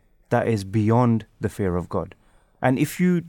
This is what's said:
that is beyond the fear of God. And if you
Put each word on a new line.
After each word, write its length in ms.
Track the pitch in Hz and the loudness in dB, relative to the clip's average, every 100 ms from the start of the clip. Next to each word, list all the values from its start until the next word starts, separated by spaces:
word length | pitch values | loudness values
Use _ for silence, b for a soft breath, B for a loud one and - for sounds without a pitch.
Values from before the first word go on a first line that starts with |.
| _ _ _ | _ _ _
that 180 | 120 113 | -2 0
is 160 | 113 | -2
beyond 600 | 95 107 107 117 123 113 - - | -2 0 2 4 4 2 -2 -8
the 80 | 101 | -8
fear 280 | - 98 87 | -4 -2 -2
of 120 | 87 | -4
God. 260 | 98 85 - _ _ _ _ | -6 -8 -12 _ _ _ _
And 180 | 127 131 | 0 0
if 200 | 147 - | 0 0
you 240 | 180 175 | 0 0